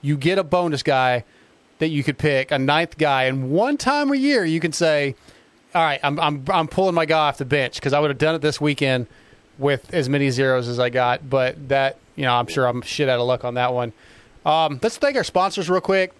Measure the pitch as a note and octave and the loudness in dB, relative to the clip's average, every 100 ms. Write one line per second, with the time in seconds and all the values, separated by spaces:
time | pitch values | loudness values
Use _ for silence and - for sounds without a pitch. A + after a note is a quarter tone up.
0 | C#3+ D3 C#3+ G3 E3 F3+ F3 C#3+ - C3+ | -2 0 0 0 0 0 0 -2 0 2
1 | C3 B2 - _ _ _ _ _ D#3+ D3+ | 2 0 -4 _ _ _ _ _ -2 0
2 | C3+ C#3+ D3+ C3+ C3 C#3+ C3+ D3 E3+ - | -2 -2 0 0 0 0 2 2 0 0
3 | D3+ C3+ C3 C3+ B2+ D#3 A#3+ D4 - D4 | 0 2 0 -2 -2 0 0 0 0 0
4 | C#4+ C#4 C4+ C#4 F3 D#3+ E3 D3+ E3+ D3+ | 0 0 2 2 0 0 -2 0 0 2
5 | C#3+ C3 - - _ _ _ F3 D#3+ C#3 | 0 -6 -16 -20 _ _ _ 0 0 0
6 | C#3+ D3 D#3+ D3 C3+ F#3+ D#3 - F#3+ E3+ | -2 0 0 -2 -2 0 0 0 2 2
7 | D#3+ D#3+ D3+ C#3 C3 C#3+ B2+ - C#3+ C#3+ | 2 2 2 -2 -2 0 0 -4 -2 0
8 | D3+ C#3 D#3 E3 D3 C#3+ D3 C#3+ C#3 B2+ | 0 0 0 0 -2 0 -2 0 0 0
9 | A#2+ - - - _ - C#3 C3+ - F3 | -4 -12 -20 -20 _ -4 -2 -2 -2 -2
10 | C3 C#3+ C#3 B2+ C3+ B2+ A#2+ A#2+ B2 B2+ | 0 0 0 2 2 2 0 -2 0 2
11 | B2 B2 C#3 C3+ B2+ C#3+ C#3 C3+ C3+ - | 0 0 -2 0 0 -4 -2 0 0 -4
12 | _ - C3+ A#2+ A#2+ - B2+ A#2+ A#2+ - | _ -4 0 0 0 0 0 -2 -8 -4
13 | C#3 B2 A#2+ B2+ B2+ B2 B2 B2 A#2+ - | 0 0 0 -2 -2 -2 -2 0 -4 -8
14 | - - - - - D#3 D#3+ C3+ A3 - | -20 -20 -20 -6 0 0 0 -2 -4 0
15 | C#4+ C4+ G3 F#3 F#3+ - E3 F#3 - F#3+ | -2 0 -2 0 0 -2 -2 -2 2 0
16 | F#3 - | 0 -4